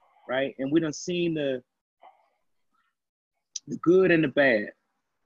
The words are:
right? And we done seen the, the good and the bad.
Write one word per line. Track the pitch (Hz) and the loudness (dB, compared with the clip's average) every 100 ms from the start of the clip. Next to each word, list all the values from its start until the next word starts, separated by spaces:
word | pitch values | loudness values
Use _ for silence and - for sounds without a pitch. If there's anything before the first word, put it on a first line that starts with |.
| _ _ - | _ _ -6
right? | 127 135 - | -4 -4 -4
And | 135 | -2
we | 160 | 0
done | 160 | 0
seen | - - 175 175 | -6 -6 -4 -2
the, | 156 139 127 - _ _ _ - _ _ _ _ _ _ _ _ _ _ _ _ _ _ - - | -2 -4 -6 -10 _ _ _ -20 _ _ _ _ _ _ _ _ _ _ _ _ _ _ -16 -12
the | - | -4
good | 160 185 185 | 2 4 4
and | 165 | 4
the | 147 | 2
bad. | 143 139 110 101 - _ _ _ _ | 2 2 2 -2 -14 _ _ _ _